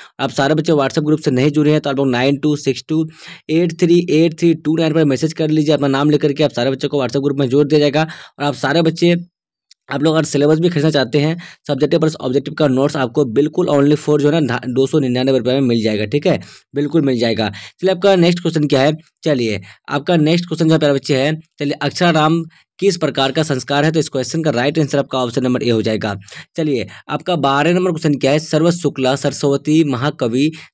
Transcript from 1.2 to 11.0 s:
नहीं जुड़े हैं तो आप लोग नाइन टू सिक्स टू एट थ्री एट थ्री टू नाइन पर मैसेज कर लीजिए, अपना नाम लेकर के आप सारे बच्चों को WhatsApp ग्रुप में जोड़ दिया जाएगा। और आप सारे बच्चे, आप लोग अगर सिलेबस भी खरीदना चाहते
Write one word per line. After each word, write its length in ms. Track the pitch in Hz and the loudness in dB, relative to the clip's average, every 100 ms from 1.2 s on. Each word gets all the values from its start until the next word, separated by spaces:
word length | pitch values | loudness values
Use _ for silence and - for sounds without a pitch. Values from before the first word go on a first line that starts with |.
| 151 | 0
नहीं 200 | 127 147 | 0 2
जुड़े 200 | 147 147 | 2 2
हैं 100 | 151 | 2
तो 80 | 143 | 0
आप 80 | 135 | -2
लोग 120 | 139 | 0
नाइन 280 | 120 135 143 | 2 0 0
टू 180 | 151 147 | 0 -2
सिक्स 280 | 143 127 - | -2 -4 -2
टू 180 | 156 160 - - - - | -4 -4 -8 -20 -14 -4
एट 300 | 160 175 170 | 0 0 0
थ्री 200 | 170 175 175 | 2 4 4
एट 280 | 151 165 160 | 2 2 2
थ्री 140 | 170 165 | 0 0
टू 200 | 151 165 | 0 0
नाइन 160 | 160 | 0
पर 120 | 156 151 | 2 2
मैसेज 280 | 127 156 | 2 -2
कर 160 | 160 156 | -2 0
लीजिए, 240 | 156 147 | 2 2
अपना 140 | 143 139 | 2 2
नाम 200 | 135 147 | 2 2
लेकर 240 | 147 151 | 2 2
के 100 | 139 | 0
आप 80 | 147 | -2
सारे 200 | - 127 | 0 -2
बच्चों 180 | 135 143 | -2 -4
को 80 | 147 | -2
WhatsApp 260 | 123 143 | -2 -2
ग्रुप 160 | 139 135 | -2 -2
में 80 | 131 | 0
जोड़ 180 | 139 143 | 2 2
दिया 120 | 151 | 2
जाएगा। 280 | 147 147 160 - - - | 2 0 -2 -6 -18 -8
और 60 | 143 | -6
आप 100 | 131 | -4
सारे 260 | 135 160 | -2 0
बच्चे, 340 | 170 165 175 175 175 _ _ _ _ _ - | 0 2 0 0 -4 _ _ _ _ _ -10
आप 140 | 135 | -2
लोग 120 | 156 156 | 0 0
अगर 100 | 156 | 0
सिलेबस 340 | 139 147 156 | 0 2 2
भी 100 | 175 | 0
खरीदना 200 | 175 156 | 0 0
चाहते 280 | 147 | 0